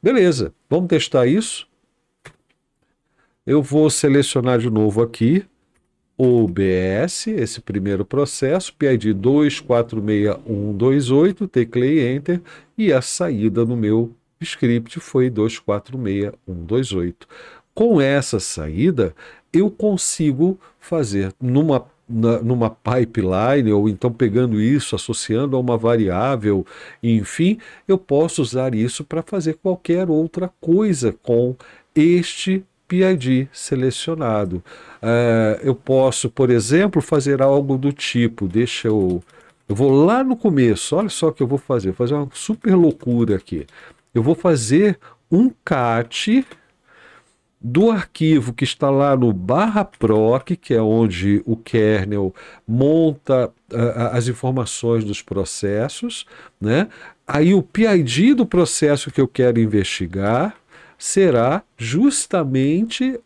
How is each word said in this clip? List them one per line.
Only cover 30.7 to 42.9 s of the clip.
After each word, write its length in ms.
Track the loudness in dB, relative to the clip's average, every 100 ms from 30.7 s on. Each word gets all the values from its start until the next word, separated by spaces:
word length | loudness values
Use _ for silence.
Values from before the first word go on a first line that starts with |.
| 2 2 0 -2 -4
com 320 | 0 0 0 -4 -14 -20 _
este 680 | 2 4 4 0 -6 -4 -4 -4 _ _
P 160 | 0
I 120 | 2 2
D 320 | 2 0 0
selecionado. 1120 | -10 -6 -2 -2 -2 -8 -4 -2 -2 -2 -6 -10 -20 -20 -8
Eh, 580 | -2 0 2 2 2 0
eu 120 | -2
posso, 560 | -4 0 2 2 0 -6
por 180 | 0 2
exemplo, 540 | 2 2 2 2 0
fazer 400 | 0 -2 0 2
algo 340 | 2 2 2 -2
do 160 | -2
tipo, 560 | -4 -4 0 0 -2 -2
deixa 400 | 0 0 -2 -2
eu... 340 | 0 0 -2 -6 -20 _ _ _
Eu 80 | 0
vou 280 | 4 4
lá 200 | 4 2
no 120 | 0 0
começo, 600 | 0 2 2 2 0 -2
olha 140 | -2
só 180 | -2 -2
o 40 |
que 100 | -2
eu 40 | -2
vou 120 | -4
fazer, 340 | -2 -2 -2
fazer 220 | -2 -2
uma 140 | -2 -6
super 420 | -10 -8 -4 2
loucura 600 | 4 4